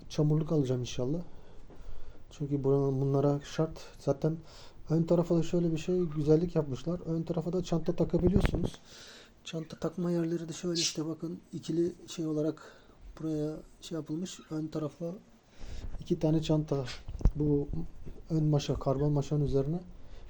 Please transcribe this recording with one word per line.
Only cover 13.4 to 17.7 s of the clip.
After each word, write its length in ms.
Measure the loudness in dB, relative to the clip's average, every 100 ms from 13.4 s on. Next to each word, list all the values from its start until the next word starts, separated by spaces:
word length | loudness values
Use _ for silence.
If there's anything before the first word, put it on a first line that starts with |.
| -2 -6 -14 -20
şey 140 | -8 -8
yapılmış. 440 | -6 -6 -6 -10 -8
Ön 160 | -6 -4
tarafa 380 | -4 -6 -4 -8 -8 -14 -20 _ -12 -8 -6 -6 -6
iki 200 | -2 2
tane 220 | 4 2
çanta. 440 | 4 2 2 -2 -2 -8 -10 4 4 4
Bu 320 | 2 2 2